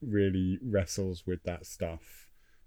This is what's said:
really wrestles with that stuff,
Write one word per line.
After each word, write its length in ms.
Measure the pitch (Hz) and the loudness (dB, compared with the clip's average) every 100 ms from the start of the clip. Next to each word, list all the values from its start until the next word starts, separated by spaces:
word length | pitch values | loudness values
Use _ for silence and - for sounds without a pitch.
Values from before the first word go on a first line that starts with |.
really 560 | 135 104 98 92 92 95 | -2 4 4 4 2 0
wrestles 640 | 127 101 90 - 95 90 - | 0 0 0 -2 -2 -4 -4
with 160 | 90 | -4
that 200 | - 87 | -4 -8
stuff, 640 | - - 87 82 - - - - _ - | -10 -6 -6 -6 -12 -20 -20 -20 _ -20